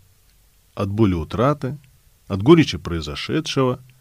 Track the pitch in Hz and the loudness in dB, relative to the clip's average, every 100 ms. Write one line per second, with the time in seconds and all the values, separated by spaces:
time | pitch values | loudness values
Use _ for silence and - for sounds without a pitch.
0 | _ _ _ _ _ _ _ - 101 104 | _ _ _ _ _ _ _ -8 -6 2
1 | 107 87 76 87 127 147 131 147 - _ | 2 2 -4 -2 0 0 -6 -10 -16 _
2 | _ _ - 98 113 170 - 85 82 85 | _ _ -8 -2 6 6 6 -4 -6 -6
3 | 73 71 - 156 156 - 131 123 - _ | -6 -10 -6 -6 -4 -2 -2 -4 -12 _